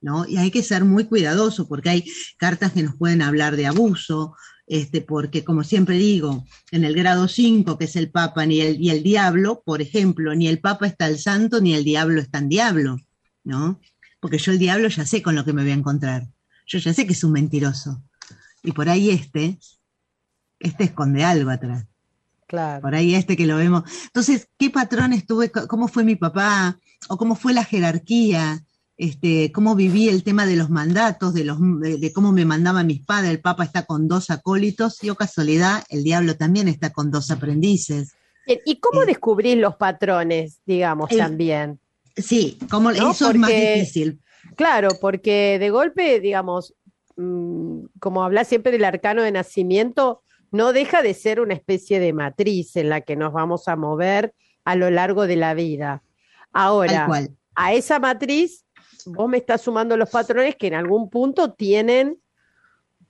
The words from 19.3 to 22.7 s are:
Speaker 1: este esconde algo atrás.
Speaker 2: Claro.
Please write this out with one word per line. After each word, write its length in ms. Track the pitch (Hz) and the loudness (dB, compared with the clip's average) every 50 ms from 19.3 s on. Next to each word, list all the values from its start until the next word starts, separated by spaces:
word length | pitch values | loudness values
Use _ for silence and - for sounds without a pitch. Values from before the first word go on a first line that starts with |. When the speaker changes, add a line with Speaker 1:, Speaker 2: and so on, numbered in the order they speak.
| - 151 151 170 190 - _ - _ _ _ _ _ _ _ _ _ _ _ _ _ _ _ _ _ - | -6 -4 -4 -4 -4 -8 _ -20 _ _ _ _ _ _ _ _ _ _ _ _ _ _ _ _ _ -8
Speaker 1:
este 240 | - 170 160 - 208 | -8 -6 -2 -2 -2
esconde 400 | 170 - - 147 139 139 139 156 | -2 -2 -2 -2 0 2 2 2
algo 260 | 175 175 156 139 131 | 2 2 2 0 0
atrás. 360 | 131 123 - 120 123 123 107 - _ _ _ _ _ _ _ _ _ _ _ | -2 -4 -6 -6 -8 -8 -10 -14 _ _ _ _ _ _ _ _ _ _ _
Speaker 2:
Claro. 360 | - - 170 160 151 | -10 -6 -6 -6 -6